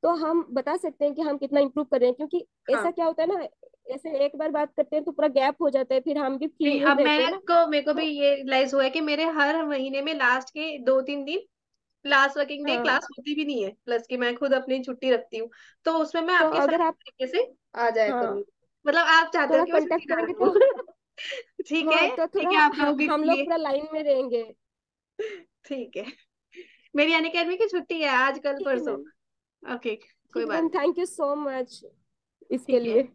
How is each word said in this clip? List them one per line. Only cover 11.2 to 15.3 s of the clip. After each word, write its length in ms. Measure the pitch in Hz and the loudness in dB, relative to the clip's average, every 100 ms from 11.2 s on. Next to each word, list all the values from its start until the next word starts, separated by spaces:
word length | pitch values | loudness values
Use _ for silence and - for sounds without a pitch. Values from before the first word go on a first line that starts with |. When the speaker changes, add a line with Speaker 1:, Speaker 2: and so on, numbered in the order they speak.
| 277 | -4
Speaker 2:
दिन 160 | 349 - _ _ _ _ _ 285 | -8 -8 _ _ _ _ _ 0
लास्ट 280 | 277 277 285 | 4 4 2
working 280 | 277 285 285 | -4 -4 -4
डे 80 | |
Speaker 1:
हाँ। 100 | 240 | -2
Speaker 2:
class 200 | 240 262 | 0 0
होती 320 | - - 254 294 | -2 -14 -8 -4
भी 100 | 294 | -4
नहीं 180 | 262 | -4
है, 120 | 196 214 - | -4 -8 -4
plus 220 | 233 233 | -4 -4
कि 100 | 254 | -2
मैं 180 | 240 240 | -2 -2
खुद 180 | 277 | 0
अपनी 300 | 262 262 262 | 0 0 -4
छुट्टी 280 | 254 254 262 | -4 -6 0
रखती 260 | 233 - | 0 0